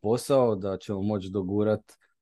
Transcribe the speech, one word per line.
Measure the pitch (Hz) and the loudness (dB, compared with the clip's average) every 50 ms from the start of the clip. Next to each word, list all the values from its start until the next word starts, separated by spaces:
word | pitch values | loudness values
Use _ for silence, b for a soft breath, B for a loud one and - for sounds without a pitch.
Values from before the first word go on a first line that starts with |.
posao, | - 104 117 113 - - 139 135 123 117 107 | -2 0 0 0 2 2 4 4 4 4 2
da | 92 98 98 95 92 | 0 -2 -6 -6 -6
ćemo | - - 101 95 | -6 -6 -4 -2
moći | 98 104 107 98 92 95 | -2 -2 -2 -2 -4 -4
dogurat, | 95 101 92 92 101 104 104 107 107 107 - - - _ _ _ _ _ | -4 -4 -4 -2 0 0 2 2 2 0 -2 -8 -20 _ _ _ _ _